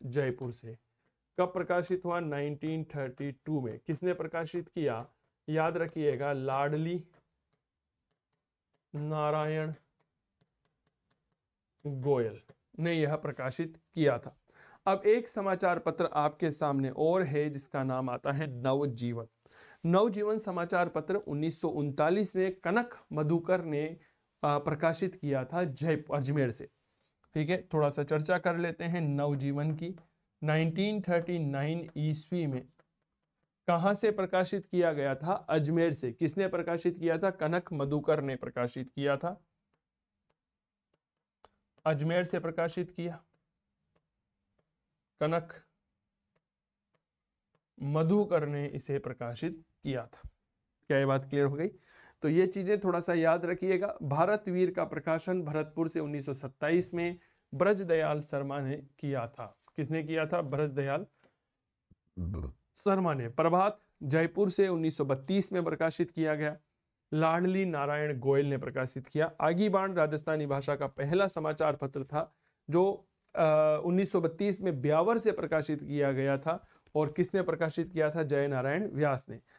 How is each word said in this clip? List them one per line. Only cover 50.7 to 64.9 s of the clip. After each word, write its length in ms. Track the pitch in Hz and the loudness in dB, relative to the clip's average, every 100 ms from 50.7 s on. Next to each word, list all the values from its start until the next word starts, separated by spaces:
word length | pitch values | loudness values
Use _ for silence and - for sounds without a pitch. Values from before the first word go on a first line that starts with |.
| _ - | _ 0
क्या 120 | 139 | 2
ये 60 | |
बात 240 | 135 135 135 | 4 0 0
क्लियर 180 | 143 139 | 2 2
हो 80 | |
गई? 140 | 143 190 - _ - - - | 2 -4 -6 _ -20 -20 -4
तो 60 | 160 | 2
ये 180 | 165 185 | 4 4
चीजें 340 | 196 185 208 | 2 0 0
थोड़ा 200 | 196 175 | 2 0
सा 140 | 165 | 0
याद 300 | 170 160 170 | 2 4 4
रखिएगा। 540 | 170 175 185 180 202 - | 0 -2 0 0 0 -4
भारतवीर 680 | 143 143 180 214 196 180 185 | -2 2 4 2 0 2 2
का 140 | 180 | 2
प्रकाशन 580 | 165 156 165 160 185 185 | -2 -4 -2 -2 0 -4
भरतपुर 460 | 151 151 151 165 160 | -2 -4 -4 -2 -2
से 120 | 165 | -2
उन्नीस 260 | 147 147 139 | -4 -6 -6
सौ 80 | |
सत्ताईस 600 | 139 131 - 151 175 180 | -8 -10 -4 2 2 2
में 240 | 175 175 175 _ _ - | -2 -4 -6 _ _ -12
ब्रजदयाल 640 | 135 190 196 175 160 151 151 | 0 2 2 2 2 2 -2
शर्मा 400 | 147 143 139 143 | -2 -6 -4 -4
ने 160 | 135 147 | -4 -6
किया 500 | 143 - 147 131 117 | -10 -10 -4 -4 -4
था। 320 | - 104 _ _ - | -10 -16 _ _ -8
किसने 260 | 151 160 | -4 -4
किया 240 | 151 160 156 | -2 -2 0
था? 160 | 175 | -2
ब्रजदयाल 640 | 143 139 151 139 139 147 202 _ _ _ _ _ _ _ _ _ _ 90 82 80 71 - _ - | -2 -2 -2 -2 -2 -2 -6 _ _ _ _ _ _ _ _ _ _ -10 -6 -6 -8 -12 _ -4
शर्मा 380 | 202 190 175 | 0 2 2
ने। 140 | 139 117 | 0 -4
प्रभात 520 | 117 160 180 202 208 _ - | 2 4 4 2 -2 _ -10
जयपुर 480 | 147 160 165 165 202 | 0 0 2 2 0
से 180 | 180 196 | 2 2
उन्नीस 280 | 170 160 | 2 0